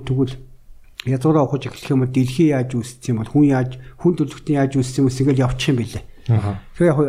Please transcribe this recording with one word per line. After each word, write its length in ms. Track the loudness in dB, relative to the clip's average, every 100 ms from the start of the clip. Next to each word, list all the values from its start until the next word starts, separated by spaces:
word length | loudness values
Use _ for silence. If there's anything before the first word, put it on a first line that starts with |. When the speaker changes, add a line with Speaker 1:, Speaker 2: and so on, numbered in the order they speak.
| -2
Speaker 1:
тэгвэл 300 | -2 -2 -4 -16 -20 -20 -20 -20 -10 -4
язгуураа 380 | 0 2 2 2
ухаж 180 | -2 -6
эхлэх 200 | -12 -2
юм 80 | 0
бол 120 | 2
дэлхий 360 | 0 0 2 2
яаж 160 | 2 -2
үүсэх 320 | -4 -6 -8 -4
юм 80 | -4
бол 80 | 0
хүн 120 | 2 4
яаж, 220 | 4 0 -6 -18 -2
хүн 160 | 0 0
төрөлхтөн 380 | -2 -4 -2 0
яаж 100 | 0 0
үүсэх 200 | -2 0
юм 80 | 0
бол 80 | 2
ингээл 260 | 0 2 0
явчих 240 | 0 0
юм 40 | 0
билээ. 260 | -2 -8 -14 -10 0
Speaker 2:
Аха. 220 | 0 0 -6 -10 0
Speaker 1:
Тэгэхээр 120 | 2
яг 40 | 2